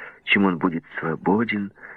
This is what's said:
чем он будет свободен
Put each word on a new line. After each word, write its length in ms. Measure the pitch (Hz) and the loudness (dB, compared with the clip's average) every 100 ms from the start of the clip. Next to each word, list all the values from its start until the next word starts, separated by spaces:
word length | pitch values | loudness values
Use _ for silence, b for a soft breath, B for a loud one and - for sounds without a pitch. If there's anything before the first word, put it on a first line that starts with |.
| B B | B B
чем 220 | - 101 98 | 0 4 4
он 120 | 82 | 4
будет 260 | 92 80 - - | 0 0 -8 -8
свободен 720 | 82 76 - 104 110 104 98 B B | -6 -2 2 2 0 -4 -6 B B